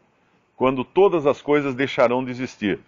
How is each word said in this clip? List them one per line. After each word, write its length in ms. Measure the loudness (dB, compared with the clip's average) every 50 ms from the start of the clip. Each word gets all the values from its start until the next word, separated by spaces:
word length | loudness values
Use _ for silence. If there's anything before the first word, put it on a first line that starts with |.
| _ _ _ _ _ _ _ _ _ _ _
quando 280 | -2 -2 0 0 -2 -6
todas 420 | _ 2 4 4 4 2 2 0
as 160 | 0 0 0
coisas 320 | 0 0 0 0 0 -2 -4
deixarão 500 | -4 -4 -4 2 2 2 2 2 -2 -4
de 60 | -6
existir. 500 | -8 -8 -10 -10 -8 -4 -2 -2 -2 -4 -8